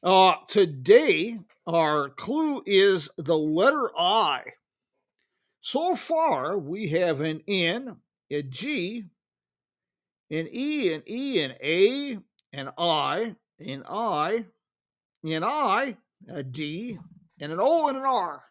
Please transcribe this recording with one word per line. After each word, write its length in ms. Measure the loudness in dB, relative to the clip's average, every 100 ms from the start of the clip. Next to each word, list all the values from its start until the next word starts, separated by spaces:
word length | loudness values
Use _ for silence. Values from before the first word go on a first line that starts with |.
Uh, 320 | 4 6 6 4 -2
today, 920 | 2 2 0 8 8 8 2 0 -6 -14 _ -2
our 440 | 2 2 2 -2
clue 520 | -8 -4 -2 -2 -2
is 440 | 0 4 4 4 -2 -12
the 200 | -2 0
letter 540 | 0 2 4 2 -2 -2
I. 440 | 2 2 2 -2 -8 -20 _ _ _ _ _ _ _ _ _ _
So 340 | -4 -2 0 0
far, 600 | 0 0 2 2 0 -4
we 340 | -4 -6 -2
have 300 | 0 2 0
an 200 | -2 -6 -2
N, 480 | 0 2 -2 -6 -16 _ _ _
a 120 | -8
G, 640 | -6 -8 -6 -4 -4 -8 -14 _ _ _ _ _ _ _ _ _ _ _ _
an 180 | -8 -6
E, 400 | -6 -6 -2 -2
an 100 | -4 -8
E, 340 | -8 -4 -2
an 140 | -4 -6
A, 580 | -4 4 4 4 -6 -10 -14 _ _
an 180 | -14 -12 -4
I, 560 | 0 2 2 -2 -4 -8 _ _
an 240 | -12 -12 -8
I, 580 | -6 -2 0 0 -2 -6 _ _ _ _ _ _ _
an 180 | -6 -4
I, 540 | -2 0 0 0 -2 -6 _ _ -14
a 140 | -10
D, 540 | -10 -8 -8 -8 -10 -12 -16 -20 _ _
and 100 | -8
an 80 | 0
O, 280 | 2 2 2
and 80 | -2
an 80 |
R. 400 | 0 0 -2 -6 _